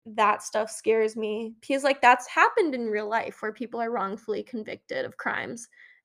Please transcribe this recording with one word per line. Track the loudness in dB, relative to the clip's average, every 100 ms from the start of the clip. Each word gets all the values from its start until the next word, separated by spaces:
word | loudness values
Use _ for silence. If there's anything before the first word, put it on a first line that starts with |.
| -6
that | 2 2 2
stuff | -2 -4 -4
scares | -2 2 2 2 -2
me. | -4 -4 -8 -8
Because, | -2 0 2
like, | 4
that's | 6 6 4
happened | 4 4 4 0 0
in | -2
real | -2 -2
life | -2 -4 -6
where | -8
people | -8 -8 -6
are | -4
wrongfully | -2 -4 -6 -6 -8
convicted | -6 -10 -10 -10 -8 -6 -6
of | -6
crimes | -6 -6 -6 -10 -16 _ -20 _